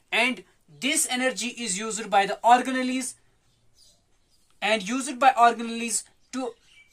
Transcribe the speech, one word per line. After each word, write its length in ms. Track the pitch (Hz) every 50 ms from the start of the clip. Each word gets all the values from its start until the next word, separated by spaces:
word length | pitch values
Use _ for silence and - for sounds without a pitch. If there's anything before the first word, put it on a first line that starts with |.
| _ - -
and 300 | 214 240 254 247 - - _ _ _ _ _ 151 143 -
this 220 | 269 311 - -
energy 420 | - 254 247 254 254 214 190 220 240 240 233 240
is 140 | 220 185 196
used 300 | 220 226 202 214 214 196
by 160 | 208 196 196
the 140 | 190 - - -
organelles 680 | 226 247 254 254 269 254 262 254 254 254 262 254 - - _ _ _ _ _ _ _ _ _ _ _ _ _ - _ _ _ _ _ _ _ _ _ _ _ _ _ _ -
and 200 | - 208 220 214
used 380 | 185 190 247 269 240 285 262 240
by 120 | 269 247 -
organelles 680 | 226 233 233 226 226 233 226 226 233 233 233 226 - - - _ _ _ _ -
to 200 | 254 262 233 - _ _ _ _ - - _